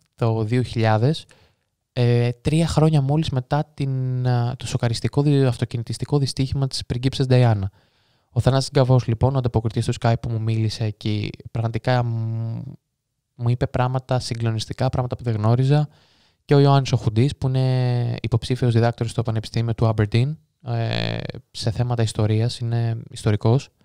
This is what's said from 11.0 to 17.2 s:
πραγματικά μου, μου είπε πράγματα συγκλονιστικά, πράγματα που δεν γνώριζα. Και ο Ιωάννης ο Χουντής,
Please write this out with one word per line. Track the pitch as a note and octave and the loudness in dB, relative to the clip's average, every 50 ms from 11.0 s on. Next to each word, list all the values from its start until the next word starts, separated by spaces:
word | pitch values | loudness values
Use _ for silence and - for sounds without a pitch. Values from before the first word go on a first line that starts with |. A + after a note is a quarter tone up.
| - A2 G#2+ G#2 G#2 G2+ - - - - | -4 -4 -2 -2 -4 -6 -10 -12 -18 -10
πραγματικά | - A2+ A2+ A#2 A2+ A2+ - - B2+ B2 A#2+ | -6 -4 -4 -4 -4 -4 -2 0 0 0 0
μου, | A#2 A2+ A2+ A2+ A2+ A2+ A2+ A2+ A2+ A2+ A#2 A#2+ B2+ - - _ _ _ _ _ _ _ _ _ _ _ | -2 -2 -4 -4 -4 -4 -6 -6 -6 -6 -8 -10 -12 -14 -18 _ _ _ _ _ _ _ _ _ _ _
μου | - A#2+ A#2+ | -4 -2 -2
είπε | A#2+ B2 D3 C3 | 0 0 -2 -4
πράγματα | - B2+ B2 B2+ C3 C3 B2+ - C3 B2+ | -2 -2 -2 0 -2 -4 -2 -2 -2 -2
συγκλονιστικά, | - - A#2+ A#2 A#2+ A#2 A2+ A2 - - - - B2 C3 | -2 -4 -6 -4 -2 -2 -2 -4 -6 -8 -6 -4 -4 -2
πράγματα | - - B2 B2 B2 | -2 -2 -4 -4 -6
που | - - | -6 -4
δεν | A#2+ A2 | -4 -4
γνώριζα. | G#2+ G#2 A2 A#2+ A#2+ C3 C3 D3 D3 D3+ D3 - _ _ _ _ _ _ _ _ _ _ | 0 2 2 2 4 4 4 4 2 2 -2 -6 _ _ _ _ _ _ _ _ _ _
Και | - C#3+ | 2 4
ο | C#3+ | 6
Ιωάννης | C#3+ C#3 C#3 C#3 C3+ - | 6 6 6 4 4 2
ο | - A#2+ | -2 0
Χουντής, | - A#2+ G#2+ A2 | 0 0 2 2